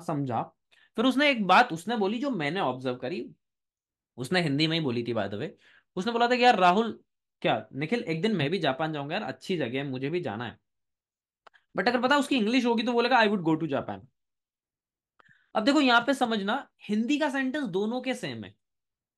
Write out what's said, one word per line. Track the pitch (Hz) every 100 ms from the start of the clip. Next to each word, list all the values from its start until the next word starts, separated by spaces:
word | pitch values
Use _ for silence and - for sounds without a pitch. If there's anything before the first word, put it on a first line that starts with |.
| 170
समझा, | 147 135 117 - _ _ _ _ -
फिर | 262
उसने | 247 294
एक | 240 185
बात | 196 247
उसने | 165 214 226
बोली | 190 233
जो | 285
मैंने | 202 147 190
ऑब्जर्व | 143 131 131 127
करी, | 131 202 - - _ _ _ _ _ _ _ -
उसने | 127 185
हिंदी | 160 139 156
में | 165
ही |
बोली | 143 120
थी | 117
by | 113 98
the | 104
way। | 165 - _ _ _ 180
उसने | 226
बोला | 233 240
था | 240
कि |
"यार | 247 208
राहुल, | 180 196 233 - _ _ _ _
क्या | 170 117 - 131
निखिल, | 156 240
एक | 214 165
दिन | 214 185
मैं | 143
भी | 190
जापान | 151 127 160
जाऊंगा | 151 139 196
यार, | 165
अच्छी | - - 175
जगह | 120 131
है, | 143
मुझे | 127 139
भी | 175
जाना | 139 104 117
है।" | - _ _ _ _ _ _ _ _ _ _ _ 180
But | 202
अगर | 247
पता | 247 285
उसकी | 269 269
इंग्लिश | 208 254 233
होगी | 233
तो | 240
बोलेगा, | 233 240 254
"I | 214
would | 208
go | 160 156
to | 160
Japan।" | 131 107 101 - _ _ _ _ _ _ _ _ _ _ _ _ _ _ -
अब |
देखो | 214 294
यहाँ | 262 240 240
पे |
समझना, | 269 240 220 196 262 - _
हिंदी | - 214 240 285
का | 302
सेंटेंस | 269 262 302 240
दोनों | 185 214 254
के | 254
सेम | - 156 113
है, | 98 - _ _ _ _ _